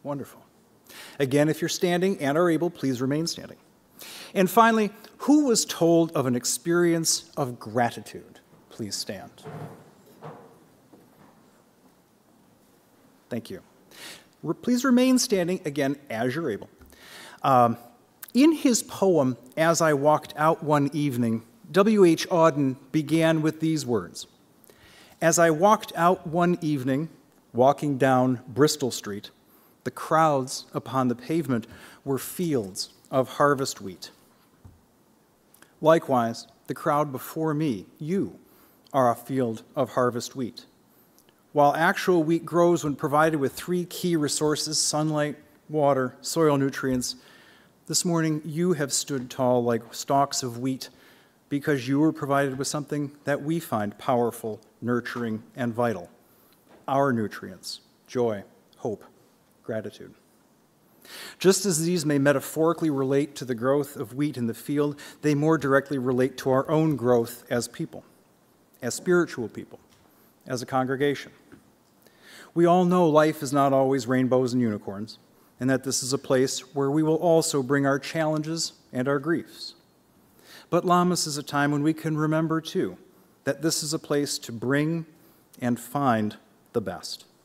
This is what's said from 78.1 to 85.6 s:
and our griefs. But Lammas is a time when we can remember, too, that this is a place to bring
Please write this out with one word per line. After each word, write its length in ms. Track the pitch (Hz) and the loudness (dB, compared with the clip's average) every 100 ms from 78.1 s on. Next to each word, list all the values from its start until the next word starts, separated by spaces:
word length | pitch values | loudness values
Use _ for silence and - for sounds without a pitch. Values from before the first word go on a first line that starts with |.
| 165 156 156 151 165 - - _ | -4 -2 -2 -4 -6 -8 -10 _
and 160 | 127 131 | -4 -2
our 120 | 143 | -2
griefs. 560 | 147 156 - - - - _ _ _ _ _ _ - - - | 0 -4 -4 -16 -18 -18 _ _ _ _ _ _ -20 -20 -2
But 160 | 175 180 | -2 2
Lammas 400 | 180 180 170 160 | 2 4 0 -4
is 100 | 147 | -6
a 60 | |
time 280 | 139 143 143 | -4 -2 0
when 120 | 147 | 0
we 100 | 147 | -2
can 240 | 156 160 156 | -2 -4 -2
remember, 460 | 156 156 160 160 | 0 0 0 -2
too, 340 | 156 190 110 90 - _ _ _ | -4 -6 -6 -8 -20 _ _ _
that 160 | - 139 | -6 -2
this 220 | 160 - | -2 -2
is 100 | 156 | -4
a 60 | 156 | -8
place 400 | - 147 143 - | -2 -2 -2 -6
to 120 | - | -10
bring 540 | 113 123 139 151 165 160 _ _ _ _ - | -8 -2 0 0 -4 -8 _ _ _ _ -8